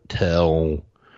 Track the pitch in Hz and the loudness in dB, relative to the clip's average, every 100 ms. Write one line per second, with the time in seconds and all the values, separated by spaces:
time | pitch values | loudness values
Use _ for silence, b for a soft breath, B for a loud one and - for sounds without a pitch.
0 | - - 92 85 85 80 80 78 - _ | -8 -4 0 2 2 2 0 -4 -8 _
1 | b | b